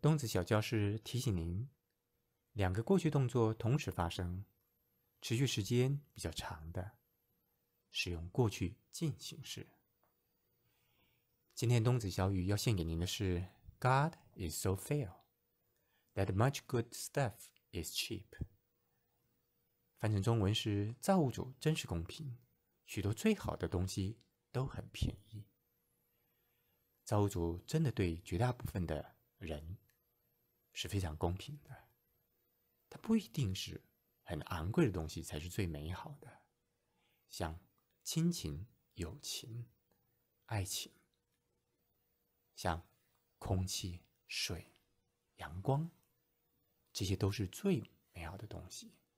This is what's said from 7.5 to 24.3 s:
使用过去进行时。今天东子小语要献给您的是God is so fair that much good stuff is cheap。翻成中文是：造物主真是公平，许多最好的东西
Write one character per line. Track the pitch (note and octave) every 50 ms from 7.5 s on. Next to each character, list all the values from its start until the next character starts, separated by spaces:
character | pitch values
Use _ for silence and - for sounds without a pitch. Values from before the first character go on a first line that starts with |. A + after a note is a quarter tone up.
| _ _ _ _ _ _ _ _
使 | - - - F#2
用 | F2 E2 E2+ F2+
过 | - - B2 G#2+
去 | - - - F2 - _ _ _ -
进 | - E3 D#3 - -
行 | - - - - B2+
时。 | - - - - - _ _ _ _ _ _ _ _ _ _ _ _ _ _ _ _ _ _ _ _ _ _ _ _ _ _ _ _ _ _ _ _ _ _ _ _ _
今 | - - A#2
天 | A#2+ A#2+ G#2+
东 | B2 B2 B2+
子 | A2 F#2+
小 | F2+ - F#2 F#2+ G2+
语 | F#2 F2+
要 | F#2 G#2
献 | G#2 - B2+ A2
给 | F2+ E2
您 | D#2+ D#2+ E2
的 | F2
是 | F2+ - - G#2 F#2+ F2+ F2 F#2 - - _ _ - - _
God | - B2+ C3 C3+ C#3+ E3 E3+ - - - -
is | - F#2 D#2 D2+ -
so | - F#2+
fair | F#2+ G2 - - C#3+ D3 C3 F#2+ F2+ - _ _ _ _ _ _ _ _ _ _ _ _ _ _ _ _ _ _ _
that | - G2 F#2+ G2
much | F#2+ A2+ C3+ C#3+ - -
good | _ - A#2+ A2+ - -
stuff | - - - _ D3 C#3 A2+ G2+ - - - _ _ _ _
is | - F2 E2 - -
cheap。 | - - - A2+ F#2+ F#2+ - - - - - - _ _ _ _ _ _ _ _ _ _ _ _ _ _ _ _ _ _ _ _ _ _ _ _ _ _ _ _
翻 | _ - A2
成 | A2 G2
中 | F#2+ A2 A#2 A#2
文 | G2+ F#2+ G#2+
是： | G#2 - A2+ G2+ G2+ G2+ G#2+ A#2 -
造 | - - G3 F#3+
物 | D#3 B2+
主 | A2 - - B2+ - _
真 | - D#3 D#3
是 | - -
公 | - F2 E2+ E2+
平， | - - - D#3+ C#3 A#2+ - - _ _ _ _ _ _ _ _
许 | - - G#2+
多 | F#2 G2 A2
最 | - - A3 A3
好 | - - - -
的 | - - F2
东 | - F2+ F#2
西 | F#2+ - - F#2+ F#2+ A2+ - _ _